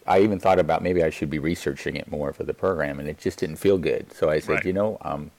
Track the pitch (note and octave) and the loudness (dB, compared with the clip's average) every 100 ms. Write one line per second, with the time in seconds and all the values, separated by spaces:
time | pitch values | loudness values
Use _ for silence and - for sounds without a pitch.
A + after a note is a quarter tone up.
0 | - F#2+ G#2+ F#2+ F#2+ F#2 D#2+ D#2+ F2+ F2+ | 2 4 4 4 2 4 4 2 2 2
1 | D#2+ - D2 D2+ D2+ F2 - C#2 D#2 D2 | 2 0 -4 -2 -2 -2 -2 -4 -6 -6
2 | - D2+ C#2+ - - - F#2 E2+ D2 C#2 | -8 -6 -6 -6 -6 -2 0 0 -2 -4
3 | D2 D#2+ F#2+ - F2 E2 G2 F#2+ D2+ B1 | -8 -4 -4 -4 -6 0 2 4 2 -2
4 | - - D#2 D2+ - D#2 F2+ F#2+ G#2+ G#2 | -4 -2 0 0 0 -2 0 0 -2 -4
5 | D2 D2 D2+ | -8 -8 -10